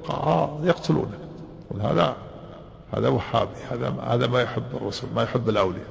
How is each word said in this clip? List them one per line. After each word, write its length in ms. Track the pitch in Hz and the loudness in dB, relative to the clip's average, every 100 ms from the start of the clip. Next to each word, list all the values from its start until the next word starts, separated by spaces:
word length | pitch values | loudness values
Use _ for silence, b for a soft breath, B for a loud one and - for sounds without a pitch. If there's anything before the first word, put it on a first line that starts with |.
| 143 | -4
آه، 500 | 139 143 165 147 151 | -2 2 4 2 0
يقتلونه. 540 | 170 - - - - - - - - - - | 2 2 4 2 2 -6 -12 -14 -14 -16 -8
يقول: 120 | 98 | -2
"هذا، 340 | 104 156 156 - - - - - - - - | 2 4 4 2 -10 -14 -16 -16 -18 -18 -4
هذا 140 | 104 120 | 2 2
وهابي، 420 | 127 - 117 101 - - | 2 2 0 0 -4 -8
هذا، 240 | 120 127 131 120 | -4 -2 -2 0
هذا 200 | 120 123 | 2 4
ما 160 | 123 | 2
يحب 200 | 117 - 120 | 2 -2 -6
الرسول، 360 | 143 107 - 127 | -6 -6 -6 -4
ما 80 | - | 0
يحب 260 | 113 139 110 | 0 2 2
الأولياء" 400 | 104 95 78 71 | 4 2 0 -8